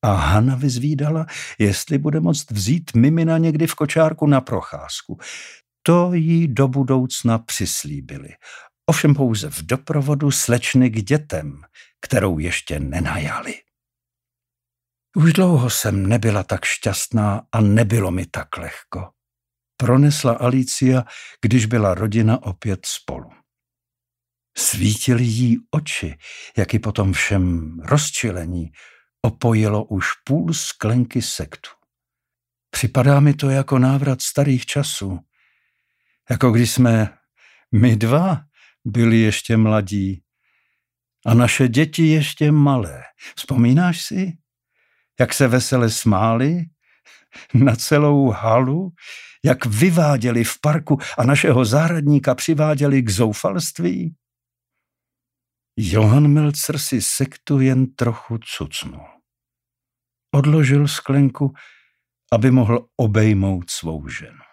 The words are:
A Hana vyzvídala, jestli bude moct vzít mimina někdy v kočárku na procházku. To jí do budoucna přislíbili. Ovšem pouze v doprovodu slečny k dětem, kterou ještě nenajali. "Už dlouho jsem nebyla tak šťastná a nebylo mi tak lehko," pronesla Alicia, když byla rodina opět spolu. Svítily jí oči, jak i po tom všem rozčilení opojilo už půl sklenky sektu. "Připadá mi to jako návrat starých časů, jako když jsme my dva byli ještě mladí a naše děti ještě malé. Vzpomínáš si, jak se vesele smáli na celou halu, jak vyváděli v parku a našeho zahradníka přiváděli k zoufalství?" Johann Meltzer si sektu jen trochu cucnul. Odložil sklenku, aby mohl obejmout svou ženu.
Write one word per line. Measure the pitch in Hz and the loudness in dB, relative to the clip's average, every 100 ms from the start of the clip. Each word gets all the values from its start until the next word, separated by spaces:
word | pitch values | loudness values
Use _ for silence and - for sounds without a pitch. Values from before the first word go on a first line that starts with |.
A | 117 | 0
Hana | 98 73 101 120 131 | 0 2 2 2 0
vyzvídala, | 139 123 143 147 147 160 165 - - - | -2 -2 -4 -2 -2 -4 -6 -12 -16 -2
jestli | 104 95 - 143 | 0 0 -4 -4
bude | 151 156 | -2 -2
moct | 170 156 - | -2 -2 -4
vzít | 104 95 165 - 113 | -6 -2 -4 0 2
mimina | 131 165 165 160 | 2 2 0 0
někdy | 165 156 160 | 0 0 -2
v | - | -2
kočárku | 151 165 160 156 147 | -2 2 0 2 2
na | 139 | 2
procházku. | - 101 - - - - - - - - - - _ _ | 0 -8 -8 -14 -14 -16 -14 -16 -16 -18 -20 -20 _ _
To | - 175 180 | 2 2 2
jí | 180 160 165 165 | 0 0 0 0
do | 117 135 | 0 0
budoucna | 135 131 131 127 - 120 113 | 0 0 0 -2 -2 -2 -2
přislíbili. | 113 - 95 - 73 73 65 69 69 - - - - _ - | -4 -8 -6 -6 -8 -12 -12 -18 -18 -20 -20 -20 -20 _ -2
Ovšem | 165 156 139 | 2 2 2
pouze | 131 110 76 | 0 -2 -6
v | - | -12
doprovodu | 80 127 - 156 139 143 147 | -6 -6 -4 -4 -2 -2 -2
slečny | 139 - 120 - 131 127 | -2 0 -2 2 2 2
k | 110 | 0
dětem, | 98 151 151 85 76 69 - _ _ _ | -2 -4 -2 -10 -10 -16 -20 _ _ _
kterou | - - 95 82 | -4 0 0 -2
ještě | 82 - - 73 | -4 -6 -8 -8
nenajali. | 69 80 78 76 73 - - - _ _ _ _ _ _ _ _ _ _ _ _ _ _ _ - | -6 -4 -4 -6 -6 -8 -10 -14 _ _ _ _ _ _ _ _ _ _ _ _ _ _ _ 2
"Už | 160 | 4
dlouho | 160 185 160 120 | 4 4 4 2
jsem | - 110 98 95 | -2 -2 0 0
nebyla | 117 113 101 | 2 2 -2
tak | 92 98 - | -2 -6 -4
šťastná | - - 95 - 113 104 101 - | -4 -4 -4 -4 -2 0 -2 -4
a | 113 | 0
nebylo | 104 107 107 113 95 | 4 4 2 0 0
mi | 90 - | -4 -8
tak | - - - | -12 -12 -12
lehko," | 82 - - 92 95 _ _ _ _ _ _ _ | -14 -16 -14 -14 -14 _ _ _ _ _ _ _
pronesla | 117 127 147 147 131 | 2 4 4 2 0
Alicia, | 117 123 131 127 - 131 127 123 - - - | 0 0 0 -2 0 2 2 -2 -14 -20 -4
když | 107 127 107 | 0 2 2
byla | 117 104 | 0 0
rodina | 90 107 107 110 110 | 0 -2 0 2 0
opět | 107 92 110 92 - | -2 -8 -6 -6 -8
spolu. | - - - - _ _ _ _ _ _ _ _ _ _ _ _ - | -12 -12 -14 -14 _ _ _ _ _ _ _ _ _ _ _ _ -6
Svítily | - 107 101 107 - 120 | -4 0 -2 0 0 0
jí | 120 113 123 117 _ | 0 0 0 0 _
oči, | 156 151 - 82 76 - - - - | -6 -4 -8 -8 -12 -20 -20 -8 -4
jak | 95 | -2
i | 110 | -2
po | 110 | -2
tom | 104 95 | -2 0
všem | 90 - 101 90 85 78 82 | 0 -2 0 0 -2 -6 -12
rozčilení | 78 147 147 - 117 90 82 87 82 _ - _ _ _ | -2 0 0 -6 -6 -8 -8 -8 -10 _ -20 _ _ _
opojilo | 117 - 120 113 107 104 | -4 0 0 2 2 -2
už | - 98 - - - | -4 -6 -6 -8 -4
půl | 143 170 | -2 -2
sklenky | 165 - - 110 120 117 127 | -4 -8 -6 -2 0 -2 -4
sektu. | - - 76 - - _ _ _ _ _ _ _ _ _ _ | -6 -8 -10 -14 -20 _ _ _ _ _ _ _ _ _ _
"Připadá | - 117 135 135 143 | -6 -2 2 4 6
mi | 147 | 4
to | 143 139 | 2 0
jako | 135 135 135 | 0 0 2
návrat | 127 135 143 127 | 2 2 0 -2
starých | - - 143 127 - | -4 0 0 0 -2
časů, | 147 147 - 98 90 _ _ _ _ _ _ _ _ _ _ _ | -6 -4 -6 -8 -10 _ _ _ _ _ _ _ _ _ _ _
jako | 113 127 | 0 2
když | 113 117 | 2 0
jsme | - 123 113 107 _ _ _ _ _ _ | 2 2 2 0 _ _ _ _ _ _
my | 110 123 110 | 2 4 4
dva | 113 139 185 160 - _ _ _ 110 | 2 0 0 -2 -6 _ _ _ -6
byli | 107 117 113 | 0 4 4
ještě | 110 - - 113 | 2 0 -2 2
mladí | 107 107 98 104 98 92 _ _ _ _ _ _ _ _ _ _ - | 2 2 -2 -4 -4 -6 _ _ _ _ _ _ _ _ _ _ 2
a | |
naše | 117 120 - 127 | 4 4 2 2
děti | 120 156 - 160 | 2 0 2 2
ještě | 156 143 - 151 | 2 0 0 2
malé. | 151 143 131 101 - - _ - - | 4 4 2 -4 -10 -20 _ -20 -18
Vzpomínáš | - 131 117 139 180 170 | -4 2 4 4 2 -2
si, | - 190 185 165 _ _ _ _ _ _ _ _ | -6 -6 -6 -8 _ _ _ _ _ _ _ _
jak | 123 | -2
se | - 135 | 2 2
vesele | 123 - 131 117 | 2 0 0 0
smáli | 110 113 95 113 113 135 175 165 _ _ _ _ _ _ - - | 0 0 2 2 0 0 -2 -6 _ _ _ _ _ _ -20 -2
na | 120 135 113 | 2 4 2
celou | - 147 147 143 135 | 0 2 4 4 2
halu, | 101 113 117 127 151 185 - - - - _ 127 | 0 2 2 2 -2 -6 -14 -20 -20 -20 _ 0
jak | 127 123 | 0 -2
vyváděli | 107 180 170 151 139 123 117 | 2 2 4 2 2 0 0
v | 113 - | -2 -2
parku | 147 156 151 135 - - | -2 -2 0 -4 -2 -2
a | |
našeho | 123 143 - 127 117 | 2 4 4 4 4
zahradníka | 135 165 170 147 147 135 123 | 2 2 0 2 2 2 -2
přiváděli | - 156 151 147 143 139 | -2 0 0 0 2 2
k | 117 | 0
zoufalství?" | 95 113 104 95 95 82 - 175 190 170 165 _ _ _ _ _ _ _ _ _ _ _ _ _ _ _ - | 0 0 0 -4 -4 -6 -6 -4 -4 -8 -12 _ _ _ _ _ _ _ _ _ _ _ _ _ _ _ -6
Johann | 101 104 107 127 147 | 0 4 6 6 6
Meltzer | 147 151 147 - 151 | 4 2 -2 -6 -6
si | - 127 | -4 -4
sektu | - - 131 - - 139 | -4 -4 -4 -6 -2 2
jen | 131 131 131 - | 2 2 0 0
trochu | 120 113 - 113 | -4 -4 -8 -10
cucnul. | - - 76 - - 73 73 _ _ _ _ _ _ _ _ _ _ _ _ | -10 -12 -10 -10 -14 -16 -20 _ _ _ _ _ _ _ _ _ _ _ _
Odložil | 143 143 156 139 143 143 | 2 4 2 4 2 0
sklenku, | - - 139 139 131 139 - - _ _ _ _ _ _ | -4 -2 2 2 0 -6 -6 -20 _ _ _ _ _ _
aby | 117 127 | 0 4
mohl | 127 110 120 - - | 4 2 0 -4 -4
obejmout | 113 104 107 104 98 92 87 | 0 2 2 2 0 -2 -6
svou | - 82 80 71 | -10 -10 -10 -12
ženu. | - - - _ | -16 -18 -20 _